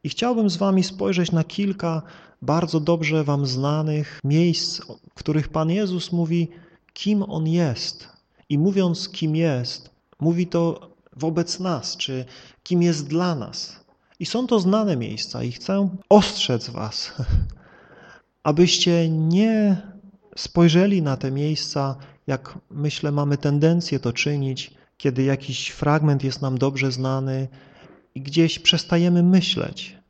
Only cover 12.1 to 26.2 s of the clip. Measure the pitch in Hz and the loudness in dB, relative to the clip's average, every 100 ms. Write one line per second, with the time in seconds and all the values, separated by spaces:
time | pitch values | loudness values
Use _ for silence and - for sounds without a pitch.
12.1 | 131 123 - - _ - 175 175 156 139 | -6 -8 -16 -20 _ -2 2 4 2 -2
13.1 | 160 180 156 104 - - - _ _ _ | -2 -2 -4 -8 -10 -14 -16 _ _ _
14.1 | _ 170 226 254 226 185 214 214 139 107 | _ -6 -4 0 2 4 2 2 0 -4
15.1 | 107 - 120 120 120 - 196 202 185 - | -8 -8 -6 -6 -6 -4 -2 -2 -4 6
16.1 | 214 - - - 120 - 120 107 - - | 6 6 -2 -2 -2 -4 -8 -8 -8 -10
17.1 | - 127 - - - - - - - - | -8 0 0 0 -8 -20 -20 -20 -20 -20
18.1 | - _ _ 151 151 180 - 180 170 165 | -20 _ _ 0 4 4 4 2 2 2
19.1 | 160 160 180 220 220 208 185 - - - | 2 2 4 4 4 2 0 -4 -20 -20
20.1 | _ _ - - - 170 160 196 196 147 | _ _ -14 -4 4 6 6 4 2 0
21.1 | 131 135 135 147 151 - 143 139 131 - | -2 -4 -2 -2 -2 -4 -4 -4 -6 -14
22.1 | _ - 135 135 - _ 147 147 - 151 | _ -6 -6 -6 -20 _ -4 -4 -2 -2
23.1 | 143 143 143 143 143 160 170 170 139 120 | 0 0 0 2 4 4 4 0 -2 -2
24.1 | 117 147 147 135 131 - - _ _ 143 | -2 -2 -2 -4 -6 -10 -16 _ _ -2
25.1 | 123 135 135 135 127 - - 147 151 151 | 0 0 0 -4 -8 -8 -2 0 4 4
26.1 | 139 | 2